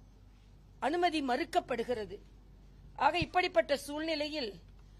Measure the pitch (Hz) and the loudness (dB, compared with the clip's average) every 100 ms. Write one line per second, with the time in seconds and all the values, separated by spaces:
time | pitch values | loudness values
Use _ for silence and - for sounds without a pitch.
0 | - - - - - - - - 247 349 | -20 -20 -20 -20 -20 -20 -20 -4 -2 2
1 | 349 311 269 254 339 349 - 233 233 240 | 2 2 0 0 2 0 0 -4 -2 -4
2 | 190 196 - - - - - - - - | -4 -12 -16 -20 -20 -20 -20 -20 -16 0
3 | 277 339 - 359 359 339 320 277 - 294 | 2 2 2 2 4 2 2 0 -2 -4
4 | 320 302 302 302 220 170 - - - - | -2 -2 -2 -4 -6 -8 -18 -20 -20 -20